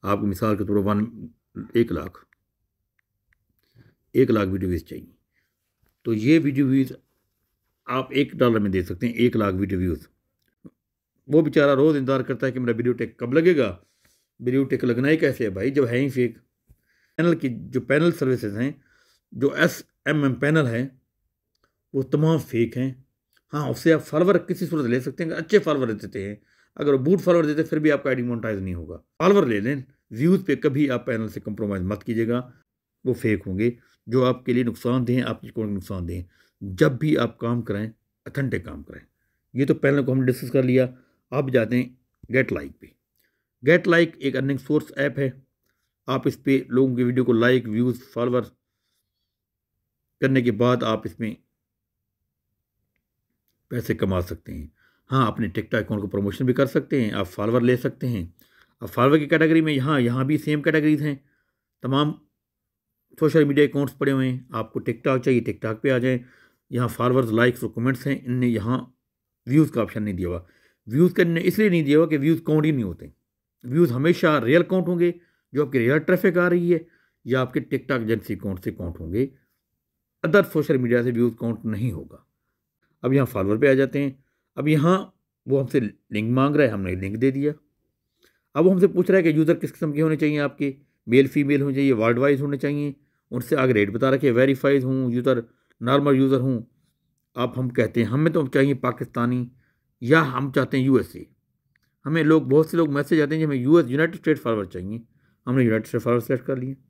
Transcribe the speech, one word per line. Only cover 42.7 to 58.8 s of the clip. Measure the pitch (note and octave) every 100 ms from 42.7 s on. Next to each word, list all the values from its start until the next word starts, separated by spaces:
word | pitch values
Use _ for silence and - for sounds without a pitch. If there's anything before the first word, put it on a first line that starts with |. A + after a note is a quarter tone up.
| -
पे। | - _ _ _ _ _ _ _
Get | B2+ E3+ E3+
Like | E3+ E3 -
एक | C#3 C3
अर्निंग | C3+ C3+
सोर्स | - D3+ D3 -
ऐप | C#3 C#3
है। | C#3 - _ _ _ _ _ _ -
आप | C3+ C#3
इस | B2+
पे | - C3+ -
लोगों | A#2+ C3+ A#2+
की |
वीडियो | B2 B2+ B2
को |
लाइक, | A#2 A#2+ B2+ A2+
व्यूज़, | G#2+ B2 A#2+ -
फॉलोअर | - A#2+ B2 G2+ _ _ _ _ _ _ _ _ _ _ _ _ _ _ _ _ _
करने | C3+ C3+
के | A#2+
बाद | G#2 A#2+ B2
आप | A2+ A2 G#2
इसमें | - A2+ - _ _ _ _ _ _ _ _ _ _ _ _ _ _ _ _ _ _ _ _ _ _ _
पैसे | A#2+ - -
कमा | G2 F#2
सकते | F2 E2+ -
हैं। | D2 D2+ _ _ _ _
हाँ, | C3+ A#2
अपने | F#2+ G#2
TikTok | G2+ - A2+
अकाउंट | G2+ G#2+
को | G2
प्रमोशन | G2+ G2+ G2 B2+
भी |
कर | B2+ C3+
सकते | E3+ C3+ D3
हैं, | G#2+
आप | G2+ F#2+
फॉलोअर | - G#2 B2
ले | A#2+ B2
सकते | B2+ - B2+
हैं। | A2+ E2+ _ _ _ _ _